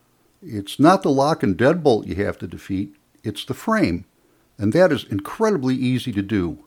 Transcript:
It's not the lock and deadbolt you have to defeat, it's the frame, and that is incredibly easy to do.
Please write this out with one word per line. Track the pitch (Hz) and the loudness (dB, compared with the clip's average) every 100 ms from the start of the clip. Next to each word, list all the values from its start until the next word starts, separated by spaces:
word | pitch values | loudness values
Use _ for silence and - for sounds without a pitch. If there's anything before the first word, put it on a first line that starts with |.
| _ _ _ _ | _ _ _ _
It's | 185 107 98 - | -10 -10 -8 4
not | 147 190 | 4 6
the | 190 | 2
lock | 135 143 160 | 2 2 2
and | 120 87 | 0 2
deadbolt | 123 175 147 113 85 | 2 4 2 2 0
you | 95 | -4
have | 101 92 | -4 -4
to | 95 | -10
defeat, | 87 - 95 101 - _ _ | -14 -8 -6 -6 -12 _ _
it's | 110 104 - | -10 -8 -10
the | |
frame, | - - 220 117 87 - _ _ _ _ - | -8 -2 0 0 0 -6 _ _ _ _ -4
and | 101 | 0
that | 160 180 | 4 4
is | 135 | 2
incredibly | - 101 - - 220 190 127 | -2 -6 -6 -2 0 0 0
easy | 127 127 127 123 | 0 0 -2 -2
to | 101 | -4
do. | 98 104 87 73 | -2 0 -2 -6